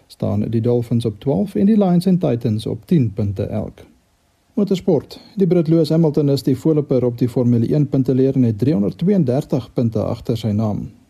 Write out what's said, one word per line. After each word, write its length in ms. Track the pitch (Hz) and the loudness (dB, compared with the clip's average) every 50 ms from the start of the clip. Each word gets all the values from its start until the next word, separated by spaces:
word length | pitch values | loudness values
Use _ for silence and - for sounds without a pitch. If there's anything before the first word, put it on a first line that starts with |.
| _ _ | _ _
staan 420 | - _ 104 104 101 104 107 - | -12 _ -6 -4 -4 -4 -4 -2
die 120 | 113 117 | -4 -2
Dolphins 440 | 110 120 120 120 117 117 123 117 117 | 0 0 0 0 -2 -2 -2 -2 -2
op 140 | 117 101 - | -4 -6 -4
twaalf 360 | - 139 143 180 208 208 - | -4 -4 -2 -2 -2 -4 -2
en 100 | 214 202 | 0 2
die 120 | 196 226 208 | 2 4 4
Lions 280 | 202 185 175 170 170 | 2 2 2 2 2
en 140 | 196 185 175 | 2 0 0
Titans 460 | 180 147 120 117 - 120 107 107 - | 0 0 -2 -2 -2 -2 -2 -2 -4
op 200 | 104 101 - - | -6 -8 -8 -4
tien 280 | - 185 165 127 110 95 | 0 0 0 0 0 -2
punte 300 | - 107 101 98 101 101 | -4 -4 -4 -4 -4 -6
elk. 360 | - - 107 - - - - - _ _ _ _ _ _ _ _ _ _ _ _ _ _ | -6 -6 -8 -8 -8 -12 -18 -20 _ _ _ _ _ _ _ _ _ _ _ _ _ _
Motorsport. 680 | - 202 190 202 180 - - 170 - - - - - - - - | -2 0 0 0 -2 0 0 0 0 -2 -6 -18 -20 -20 -14 -2
Die 120 | 208 196 170 | 0 2 2
Brit 200 | 175 175 165 151 | 4 2 2 2
Lewis 220 | 165 165 160 147 | 2 2 2 2
Hamilton 400 | 160 160 165 151 143 156 147 143 | 2 2 2 2 2 2 2 2
is 140 | 139 139 - | 0 0 0
die 120 | 151 131 | 0 -2
voorloper 480 | 123 - 160 156 151 143 - 139 127 120 | 0 2 2 2 2 0 0 0 0 2
op 120 | 123 120 117 | 0 0 0
die 120 | 131 120 | -2 -2
Formule 440 | - 135 123 120 120 117 117 - 151 | 0 0 2 2 2 2 2 0 0
een 160 | 151 147 - | 0 0 0
punteleer 460 | - 139 127 - 135 127 131 135 135 | 0 0 0 2 2 2 2 2 2
en 80 | 135 123 | 2 2
het 140 | 117 110 98 | 0 0 0
driehonderdtweeëndertig 1160 | 127 131 165 196 202 190 - - 170 180 208 190 156 123 123 139 147 - - 135 117 - - | 0 0 0 0 0 -2 -2 -2 0 0 2 2 2 2 0 -2 -2 -2 -4 -4 -4 -4 -4
punte 260 | - 123 113 113 107 | -2 -2 0 0 -2
agter 380 | 98 90 107 - - - 120 113 | -2 -2 -4 -6 -4 -6 -6 -4
sy 140 | - 113 | -2 -2
naam. 400 | 101 107 113 110 101 - - - - _ _ _ | -2 -2 -2 -2 -4 -6 -8 -12 -16 _ _ _